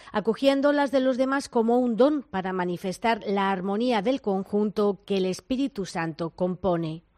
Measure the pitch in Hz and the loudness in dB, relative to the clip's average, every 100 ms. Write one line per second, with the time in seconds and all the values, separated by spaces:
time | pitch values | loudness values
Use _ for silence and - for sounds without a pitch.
0 | - 214 214 208 277 277 285 285 285 269 | -6 -4 -2 2 2 4 2 2 2 2
1 | 262 247 262 277 - 240 226 247 247 208 | 2 2 0 0 -2 0 2 2 2 4
2 | 269 302 - 190 185 185 180 175 190 175 | 4 2 -4 -6 -4 -2 -2 -2 -6 -4
3 | 233 226 208 202 196 190 190 202 247 226 | -2 -2 -2 -2 0 -2 -2 -2 0 0
4 | 196 269 208 190 190 208 214 196 202 190 | 0 -2 -2 -2 -2 0 0 0 0 0
5 | - 196 185 180 - 262 277 208 185 185 | -2 -2 0 -4 -4 -2 -2 -4 -6 -4
6 | 165 151 165 - 180 175 196 170 165 160 | -6 -4 -8 -2 -4 -2 0 0 -2 -8
7 | _ | _